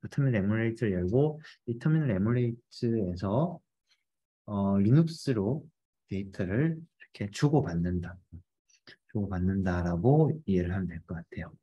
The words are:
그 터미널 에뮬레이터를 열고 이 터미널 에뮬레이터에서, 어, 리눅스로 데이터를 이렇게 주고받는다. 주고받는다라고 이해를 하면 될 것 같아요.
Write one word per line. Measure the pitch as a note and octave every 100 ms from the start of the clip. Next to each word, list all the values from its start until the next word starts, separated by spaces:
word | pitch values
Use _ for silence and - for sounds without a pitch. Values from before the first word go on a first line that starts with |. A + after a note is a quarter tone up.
그 | -
터미널 | - C#3 A#2
에뮬레이터를 | F#2+ A2 A2+ A2+ A2+
열고 | F2+ F2+ A#2+ D3+ D3+ - - -
이 | A#2+
터미널 | D#3 D#3+ C#3+
에뮬레이터에서, | F#2+ G#2 A#2+ A#2+ A#2 _ - A#2+ A2+ F#2 F2+ G2 A2 F3 - _ _ _ _ _ _ _ _ -
어, | G#2 G2 G2
리눅스로 | G2+ C#3 E3 D#3+ - A#2 G2 D3+ - _ _ _ _
데이터를 | G2 G2 - F#2 G#2 D#3+ E3 E3 _
이렇게 | - - G#2
주고받는다. | - D3 C#3+ - E2+ F2 F2 E2+ F2+ _ F2 _ _ _ _ - - _
주고받는다라고 | G#2+ G2 F2+ F#2 F#2+ F#2 F2 F2 E2+ A2+ D3+ D#3 - -
이해를 | F#2 F2
하면 | G2 F2
될 | E2+ -
것 | E2+
같아요. | - - E2+ -